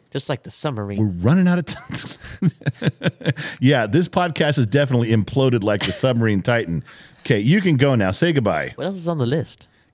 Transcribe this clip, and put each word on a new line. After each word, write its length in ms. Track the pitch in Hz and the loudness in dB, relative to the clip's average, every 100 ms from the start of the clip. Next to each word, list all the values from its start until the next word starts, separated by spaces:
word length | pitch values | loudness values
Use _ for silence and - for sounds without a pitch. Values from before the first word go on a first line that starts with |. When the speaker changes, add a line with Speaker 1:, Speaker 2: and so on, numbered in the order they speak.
| _ | _
Speaker 1:
Just 200 | 139 - | -10 -6
like 120 | 135 | -8
the 80 | - | -8
submarine. 480 | - 156 113 101 101 | -6 -6 -4 -6 -2
Speaker 2:
We're 80 | 107 87 | -2 2
running 240 | 95 180 180 | 2 4 4
out 120 | 175 | 2
of 80 | - | -2
time. 840 | - - - - - - - 180 - - - | -10 -12 -12 -12 -14 -16 -2 -2 -2 -8 -4
<laughs> 520 | - - 185 - - - - - | -4 -2 -6 -4 -6 -6 -6 0
Yeah, 260 | 127 139 107 | 4 4 2
this 220 | 135 175 | 0 0
podcast 480 | 190 175 143 156 143 | 0 -2 0 0 2
is 80 | 110 | 0
definitely 440 | 139 139 123 117 | 2 2 0 2
imploded 520 | 113 95 139 135 120 | 2 2 2 2 2
like 220 | 101 104 | 0 0
the 80 | - | -2
submarine 480 | - 135 117 113 101 | -2 0 2 2 0
Titan. 400 | 90 117 87 82 - - - _ | 0 -2 0 -6 -6 -18 -20 _
Okay, 200 | - 110 | -2 0
you 200 | 110 196 | 4 2
can 160 | 185 139 | 4 2
go 180 | 139 | 4
now. 160 | 123 95 | 2 0
Say 220 | 92 170 | 0 0
goodbye. 400 | 147 107 78 69 - | 2 0 0 -4 -6
Speaker 1:
What 100 | 165 | -8
else 100 | 196 | -6
is 100 | 170 | -6
on 120 | 165 | -2
the 80 | 117 | -2
list? 420 | 160 - - - _ _ | -2 -4 -12 -20 _ _